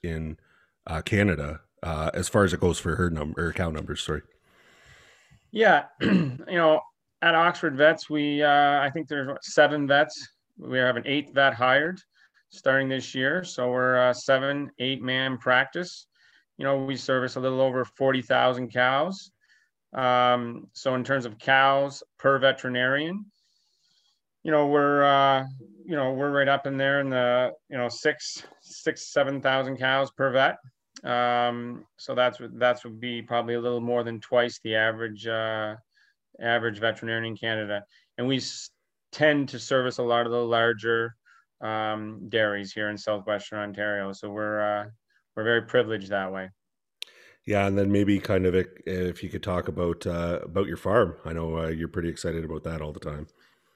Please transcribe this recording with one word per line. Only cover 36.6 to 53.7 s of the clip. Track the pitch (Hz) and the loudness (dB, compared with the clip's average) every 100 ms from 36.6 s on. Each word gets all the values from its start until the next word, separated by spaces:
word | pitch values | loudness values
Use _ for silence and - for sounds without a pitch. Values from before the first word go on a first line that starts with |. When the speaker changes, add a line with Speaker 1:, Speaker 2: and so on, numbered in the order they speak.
| 113 101 | -2 -2
Speaker 2:
veterinarian | 113 104 113 113 113 | -2 -2 -4 -4 -6
in | 104 | -6
Canada. | 113 110 104 104 - _ _ - | -4 -4 -2 -6 -8 _ _ -4
And | 127 | -2
we | 131 | -2
s-, | - - - _ _ _ _ | -4 -10 -16 _ _ _ _
tend | - 151 147 135 | 2 2 4 -2
to | 120 | -8
service | - 131 127 127 | -2 0 0 -2
a | |
lot | 120 117 117 | 0 0 0
of | |
the | 120 | -2
larger, | 117 117 117 107 113 113 117 - _ _ _ _ | 0 2 2 0 -2 -2 -4 -10 _ _ _ _
um, | 110 110 107 107 107 107 104 | -6 -4 -4 -6 -10 -14 -4
dairies | 113 104 101 98 | 0 0 -2 -6
here | 107 104 | -6 -6
in | 101 | -4
Southwestern | 107 104 104 101 - 107 | -4 -4 -4 -6 -6 -8
Ontario. | 104 98 104 101 98 | -8 -6 -4 -4 -6
So | 98 104 | -10 -10
we're, | 107 107 107 | -6 -4 -2
uh, | 104 104 107 - _ _ _ 110 | -2 -2 -6 -16 _ _ _ -4
we're | |
very | 110 117 | 0 0
privileged | 113 127 110 107 98 | 2 2 2 -4 -4
that | 98 95 | -4 -4
way. | 95 92 - _ _ _ _ - _ - _ | -8 -10 -16 _ _ _ _ -20 _ -20 _
Speaker 1:
Yeah, | - 101 98 | -2 0 2
and | 98 | 2
then | 98 | 4
maybe | 101 101 98 | 4 4 2
kind | - 95 | 2 2
of | 92 92 | 4 2
if, | 87 - - | 0 -6 -8
if | 92 90 85 | -4 -4 -6
you | 87 | -10
could | 85 | -8
talk | 98 90 85 | -4 -2 -2
about, | 80 85 82 90 | -2 -2 -2 -4
uh, | 85 85 87 | -2 -2 -4
about | - 95 101 | -4 -4 -2
your | 82 | -4
farm. | 92 117 90 - | 0 2 0 -2
I | 80 | -8
know, | 82 82 80 | -6 -4 -4
uh, | 80 | -4
you're | 80 80 | -4 -6
pretty | 87 85 | -4 -6
excited | 80 87 82 | -6 -6 -6
about | 80 80 | -8 -8
that | 85 80 | -8 -8
all | 76 | -10
the | 76 | -10
time. | 82 76 85 _ _ _ _ | -10 -10 -14 _ _ _ _